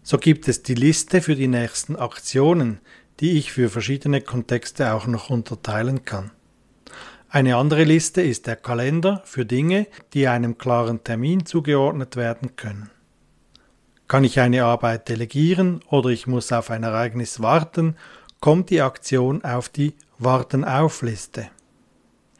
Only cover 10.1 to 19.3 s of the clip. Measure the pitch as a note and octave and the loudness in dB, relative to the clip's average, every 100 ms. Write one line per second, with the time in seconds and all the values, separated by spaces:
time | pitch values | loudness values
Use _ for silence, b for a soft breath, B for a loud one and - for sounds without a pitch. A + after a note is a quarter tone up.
10.1 | C#3+ C3+ A#2+ A#2 A#2 C3 A#2+ A#2 A2+ - | 0 2 2 -2 -4 0 0 0 -4 -4
11.1 | A2+ C#3 F#3 D#3+ E3 D3+ C#3+ C#3 D#3+ C3 | -4 0 0 0 -2 0 2 2 0 -6
12.1 | B2 A#2 A#2 B2+ - G#2+ G2+ G#2 _ _ | -4 -4 -4 -8 -10 -12 -12 -14 _ _
13.1 | _ _ _ _ _ b b _ _ - | _ _ _ _ _ b b _ _ 0
14.1 | C3+ C3 C3+ B2 B2 A#2+ A#2 A#2 A2+ - | 2 4 4 4 4 2 2 0 -2 -4
15.1 | A2+ A#2 C#3 D#3+ F3+ F#3 E3 - C#3+ B2+ | -6 -4 0 2 2 0 -2 -2 0 2
16.1 | A#2 - B2 - A#2+ A2+ A2+ A2+ A2 A#2 | 0 -2 -4 -2 -2 -2 -4 -2 -2 -2
17.1 | A#2+ A#2 - A2 D#3+ D#3 - D#3+ D#3+ B | -4 -8 -4 2 2 0 -2 -2 -2 B
18.1 | B B B D3 E3 F3+ E3+ C3+ - - | B B B 2 4 4 2 0 -2 -2
19.1 | C3 B2+ | 0 0